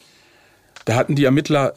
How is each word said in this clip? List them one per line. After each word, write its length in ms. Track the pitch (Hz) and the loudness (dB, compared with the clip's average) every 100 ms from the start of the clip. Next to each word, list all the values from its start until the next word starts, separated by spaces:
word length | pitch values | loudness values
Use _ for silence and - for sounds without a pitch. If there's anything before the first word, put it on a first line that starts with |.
| _ _ _ _ _ _ _ - | _ _ _ _ _ _ _ -10
Da 120 | - 113 | -4 -2
hatten 200 | - 143 | 0 0
die 80 | |
Ermittler 480 | 135 139 151 147 135 | 2 0 0 -2 -2